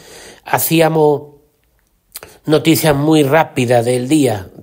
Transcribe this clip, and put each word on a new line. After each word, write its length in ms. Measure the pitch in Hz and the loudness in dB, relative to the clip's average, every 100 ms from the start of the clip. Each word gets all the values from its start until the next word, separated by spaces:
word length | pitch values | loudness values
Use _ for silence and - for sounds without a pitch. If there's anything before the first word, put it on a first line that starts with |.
| - - - - | -20 -20 -20 -20
hacíamos 920 | - 131 - 160 160 160 151 143 - - _ _ _ _ _ _ _ - - - - | -6 -6 -2 0 2 2 0 0 -6 -20 _ _ _ _ _ _ _ -20 -20 -12 -2
noticias 500 | 151 143 - 160 139 | 0 2 0 0 0
muy 280 | 151 156 | 2 2
rápidas 600 | 139 160 156 - 120 123 117 | 2 0 0 -2 0 0 0
del 220 | 127 127 | -2 0
día, 420 | 156 131 107 90 - | 0 0 -2 -10 -20